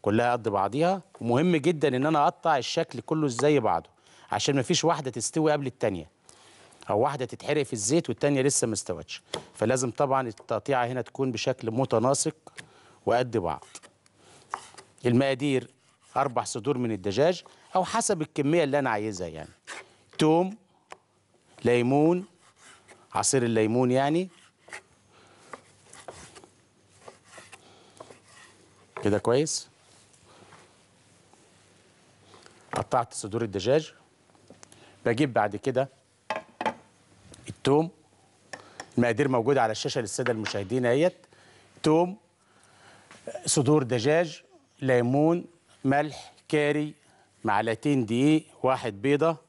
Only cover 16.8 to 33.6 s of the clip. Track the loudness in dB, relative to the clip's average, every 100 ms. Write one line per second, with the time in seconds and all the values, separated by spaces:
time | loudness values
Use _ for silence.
16.8 | -2 -2 -2 2 2 0 -8 -20 -4 -2
17.8 | 0 -2 -2 -2 -4 -2 0 2 2 0
18.8 | 0 -2 -4 -6 -8 -10 -16 -20 -18 -18
19.8 | -18 _ _ 0 2 4 0 -6 _ _
20.8 | _ -20 _ _ _ _ _ -4 2 2
21.8 | 2 4 4 2 -4 _ _ _ -20 -20
22.8 | _ -20 _ -4 0 2 2 2 2 2
23.8 | 2 2 2 0 -4 -12 -20 _ -20 -20
24.8 | _ _ _ -20 -20 -20 -20 -20 _ _
25.8 | -20 -20 -20 -18 -20 -20 -20 _ _ _
26.8 | _ _ -20 -20 _ -20 -20 -20 -20 -20
27.8 | -20 -20 -20 -20 _ -20 -20 -20 -20 _
28.8 | _ -4 0 2 2 2 2 -4 -10 _
29.8 | _ -20 _ _ _ -20 -20 -20 -20 _
30.8 | _ _ _ _ _ _ _ _ _ _
31.8 | _ _ _ _ -20 -20 -20 -20 -8 -6
32.8 | 0 -2 -2 -8 -6 -4 -2 -2